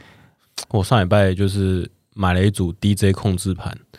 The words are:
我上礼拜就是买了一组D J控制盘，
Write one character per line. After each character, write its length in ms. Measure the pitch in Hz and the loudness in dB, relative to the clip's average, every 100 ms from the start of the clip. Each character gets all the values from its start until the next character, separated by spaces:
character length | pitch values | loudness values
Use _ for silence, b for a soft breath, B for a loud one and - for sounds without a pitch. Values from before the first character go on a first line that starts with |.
| b b b b b - - | b b b b b -18 -4
我 120 | 107 | -2
上 180 | 92 120 | 2 2
礼 40 | |
拜 300 | 90 104 95 | 4 2 2
就 120 | 92 98 | 2 -2
是 420 | 98 95 92 - _ _ | 0 0 -2 -4 _ _
买 180 | - 92 | -4 0
了 120 | 90 | 2
一 60 | 101 | 2
组 220 | 101 87 | 0 -4
D 220 | - 101 | -2 0
J 180 | 101 101 | 2 2
控 240 | 92 104 90 | 2 -2 -2
制 160 | 95 | -4
盘， 240 | 87 - - _ | -6 -8 -14 _